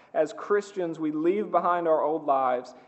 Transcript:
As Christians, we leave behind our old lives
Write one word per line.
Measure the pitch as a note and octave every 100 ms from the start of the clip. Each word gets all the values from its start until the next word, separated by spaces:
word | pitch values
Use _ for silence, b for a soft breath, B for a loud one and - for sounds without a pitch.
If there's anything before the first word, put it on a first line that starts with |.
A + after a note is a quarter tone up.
| B
As | D#3 D3+
Christians, | - - G#3 G#3 F#3+ E3+ D#3+
we | D#3
leave | D3+ E3 G3+ F#3
behind | F3 F3 F3 E3
our | D#3
old | C#3+ D#3 D3
lives | C3+ C3 B2 B2+ -